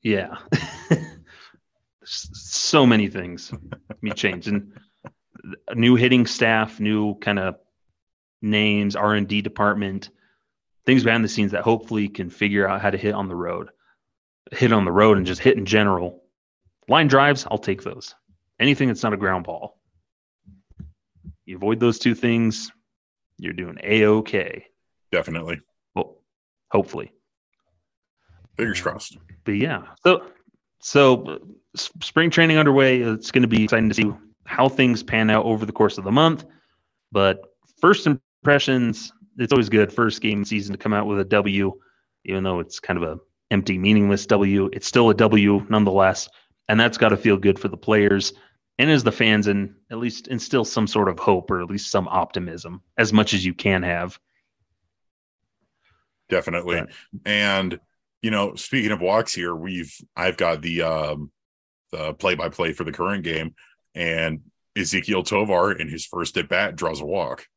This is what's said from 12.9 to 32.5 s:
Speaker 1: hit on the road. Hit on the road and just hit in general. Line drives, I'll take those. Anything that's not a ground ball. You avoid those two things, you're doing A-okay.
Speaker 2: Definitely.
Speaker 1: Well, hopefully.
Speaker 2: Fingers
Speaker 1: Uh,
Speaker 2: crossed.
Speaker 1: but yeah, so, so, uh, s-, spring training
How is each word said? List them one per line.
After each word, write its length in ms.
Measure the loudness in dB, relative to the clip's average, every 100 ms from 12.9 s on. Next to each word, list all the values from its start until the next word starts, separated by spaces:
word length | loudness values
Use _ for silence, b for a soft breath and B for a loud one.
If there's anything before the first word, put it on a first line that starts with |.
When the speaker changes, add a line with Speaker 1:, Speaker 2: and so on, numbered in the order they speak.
| -2
Speaker 1:
hit 160 | -4
on 140 | -4 -6
the 80 | -6
road. 340 | -6 -8 -10 _ _ _ _ _ _ _ _
Hit 220 | 0 2
on 120 | 4 4
the 60 |
road 260 | 6 6 6
and 80 | 2
just 140 | 2
hit 160 | 2 2
in 80 | 2
general. 580 | 2 2 0 -4 -10 _ _ _ _ _ _ 0
Line 200 | 2 6
drives, 380 | 4 4 2 -2
I'll 60 | -6
take 260 | -4 -6
those. 320 | -8 -14 -18 _ _ _ _ _
Anything 280 | 0 2 0
that's 160 | 0
not 100 | -4
a 40 | -2
ground 260 | -2 -4 -6
ball. 340 | -12 -14 _ _ _ _ _ _ _ _ -20 _ _ -20 _ _ _ -20 -20 -20
You 120 | -6
avoid 220 | -2 2
those 200 | 2 2
two 160 | 0 0
things, 560 | 0 2 0 -2 -12 _ _ _ _ _ _ _
you're 160 | -12
doing 240 | -10 -12 -12
A-okay. 840 | 0 4 4 4 0 -4 -6 -12 _ _ _ _ _
Speaker 2:
Definitely. 480 | -4 -4 -8 -8 -10 _ _ _
Speaker 1:
Well, 240 | -8 -8 -10 _ _ _ _ _
hopefully. 400 | -2 -2 -8 -14 _ _ _ _ _ _ _ _ _ _ _ _ _ _ -6
Speaker 2:
Fingers 240 | -6 -4
Speaker 1:
Uh, 40 |
Speaker 2:
crossed. 340 | -6 -8 -14 -20 _ -14
Speaker 1:
but 80 | -6
yeah, 320 | -2 -2 -4 -10 0
so, 200 | 2 2 0 _ _ _ _ _
so, 440 | 0 6 6 6
uh, 140 | 0 -14 -16 -20 _ -14
s-, 160 | -14 -12
spring 280 | -4 0 2
training 260 | 4 4